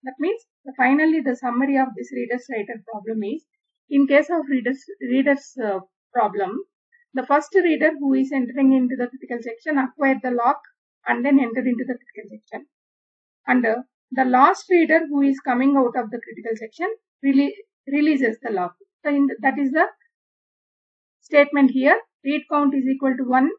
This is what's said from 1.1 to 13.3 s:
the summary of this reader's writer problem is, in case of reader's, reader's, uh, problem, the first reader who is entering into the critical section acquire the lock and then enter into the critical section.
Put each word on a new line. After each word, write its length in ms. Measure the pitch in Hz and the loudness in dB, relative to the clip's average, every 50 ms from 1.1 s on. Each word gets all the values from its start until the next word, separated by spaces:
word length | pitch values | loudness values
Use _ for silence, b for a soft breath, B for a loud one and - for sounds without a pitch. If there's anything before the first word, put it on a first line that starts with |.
| 320 320 | 2 0
the 140 | - 262 240 | 0 -2 -4
summary 400 | - - 247 240 240 269 277 277 | -4 -4 -4 -2 -2 -2 0 2
of 100 | 269 262 254 - | 0 0 -2 -4
this 140 | - 247 - 269 | -12 -14 -10 -8
reader's 320 | 247 247 233 240 247 - - | -8 -6 -6 -6 -8 -8 -8
writer 320 | 262 220 202 - 233 220 - - | -8 -8 -8 -8 -10 -14 -14 -14
problem 320 | 226 208 190 220 226 220 208 | -14 -12 -10 -6 -6 -4 -4
is, 200 | 202 262 320 _ _ _ _ _ _ _ _ _ _ | -4 -6 -8 _ _ _ _ _ _ _ _ _ _
in 160 | 294 277 277 | 2 2 2
case 240 | 269 277 285 302 294 | 4 4 2 2 2
of 160 | 349 330 285 | -2 -4 -2
reader's, 360 | 277 285 254 214 240 269 269 - - 403 _ | -2 -4 -2 -2 -4 -6 -6 -10 -20 -16 _
reader's, 560 | 269 240 247 269 269 - 277 269 - - - 262 226 | -6 -2 0 0 2 2 0 0 -4 -16 -12 -8 -6
uh, 160 | 208 196 190 185 _ _ _ _ _ _ | -4 -4 -6 -8 _ _ _ _ _ _
problem, 460 | 247 220 208 185 208 196 185 214 294 392 _ _ _ _ _ _ _ _ _ _ | -2 -2 0 -2 -4 -6 -4 -6 -10 -12 _ _ _ _ _ _ _ _ _ _
the 120 | 262 247 | -8 -2
first 240 | - 285 302 302 - - | 0 0 0 0 2 0
reader 360 | 381 349 349 311 - 302 311 311 277 | 2 4 4 2 2 2 0 0 0
who 140 | 285 269 262 | -2 0 0
is 180 | 262 269 269 | 0 0 -2
entering 420 | 277 269 247 233 240 277 269 262 269 | -2 -4 -4 -4 -2 2 4 4 4
into 220 | 262 254 247 262 | 4 2 0 -2
the 100 | - 247 | -4 -6
critical 300 | 240 - 269 196 - 247 240 | -8 -8 -16 -12 -10 -10 -10
section 360 | 226 240 226 - _ 320 302 | -10 -12 -14 -10 _ -4 -2
acquire 420 | 277 262 262 - - 294 277 269 220 | -2 -2 -4 -4 -2 0 0 0 0
the 100 | - 254 | -2 -4
lock 280 | 247 240 233 254 294 - _ - _ _ _ _ _ _ _ | -4 0 0 0 0 0 _ -20 _ _ _ _ _ _ _
and 180 | 240 240 233 240 | -4 -4 -2 2
then 140 | 277 277 277 | 2 2 2
enter 220 | 262 226 226 254 | 2 0 -4 -4
into 220 | 233 254 240 226 254 | -2 -2 -4 -4 -4
the 100 | - 247 | -8 -8
critical 400 | - _ _ _ 214 220 - 214 | -10 _ _ _ -20 -20 -18 -20
section. 300 | 214 _ _ - - 285 _ _ _ _ _ _ _ _ _ _ _ _ _ | -20 _ _ -16 -16 -16 _ _ _ _ _ _ _ _ _ _ _ _ _